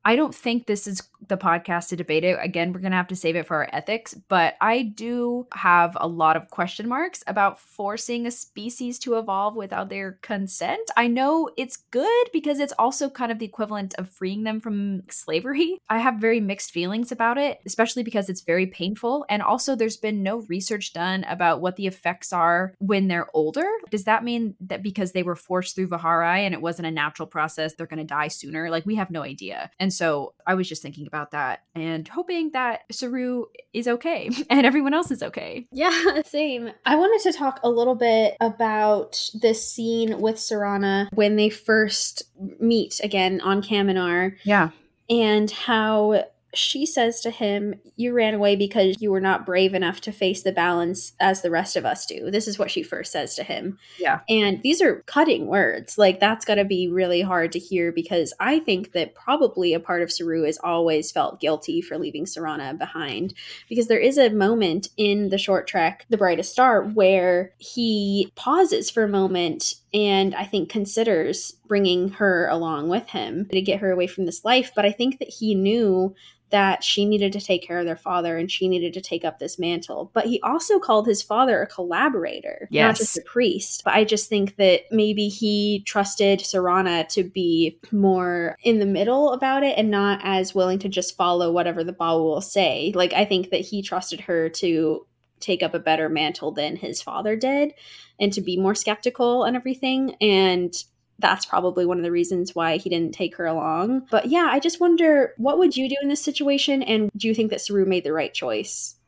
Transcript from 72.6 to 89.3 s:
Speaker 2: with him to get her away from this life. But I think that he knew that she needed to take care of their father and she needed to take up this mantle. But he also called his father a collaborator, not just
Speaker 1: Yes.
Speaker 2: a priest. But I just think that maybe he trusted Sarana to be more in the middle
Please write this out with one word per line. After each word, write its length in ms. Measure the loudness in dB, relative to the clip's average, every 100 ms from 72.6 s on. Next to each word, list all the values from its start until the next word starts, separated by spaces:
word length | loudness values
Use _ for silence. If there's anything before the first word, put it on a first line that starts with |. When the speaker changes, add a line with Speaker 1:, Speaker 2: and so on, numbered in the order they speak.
| 0 -2 -2
Speaker 2:
with 200 | -2 -2
him 380 | -8 -6 -6 -2
to 80 | -2
get 180 | 0 0
her 140 | 0
away 160 | 0 0
from 180 | -2 -4
this 180 | -4
life. 280 | 2 2 2
But 100 | 0
I 60 | 0
think 300 | 2 -2 -2
that 80 | -10
he 260 | -4 0
knew 640 | 2 2 4 4 4 0 -4 -20 _ _
that 340 | 2 4 2
she 200 | 0 2
needed 280 | 2 4 2
to 80 | -2
take 260 | 0 -2 0
care 140 | -4
of 60 | -4
their 100 | -4
father 400 | -2 -2 0 -2
and 140 | -4
she 180 | -2 0
needed 260 | 0 -2
to 60 | -6
take 240 | -8 -4
up 140 | -6 -6
this 200 | -10 -4
mantle. 520 | -4 -4 -6 -10 -4
But 120 | -2 0
he 140 | -2
also 360 | 0 -2 2 2
called 280 | 4 2 4
his 160 | -2
father 400 | 0 2 4 2
a 40 | 0
collaborator, 1000 | -6 -4 0 0 0 -4 -8 -12 -12 -2
not 260 | 4 4 4
just 200 | 0 0
Speaker 1:
Yes. 20 |
Speaker 2:
a 100 | -2
priest. 540 | 2 2 0 -6 -4
But 100 | 0
I 100 | 2
just 240 | 4 0 0
think 280 | 0 0 4
that 260 | 4 4 2
maybe 380 | 0 2 2 -2
he 540 | 0 0 2 2 0
trusted 560 | -2 -2 -2 2 4 4
Sarana 680 | 0 0 2 2 2 0 -2
to 160 | -2
be 540 | -2 -2 0 2 2 -2 -4
more 640 | 2 4 4 0 -2 -4 -2
in 160 | 2 4
the 80 | 2
middle 460 | 2 2 4 2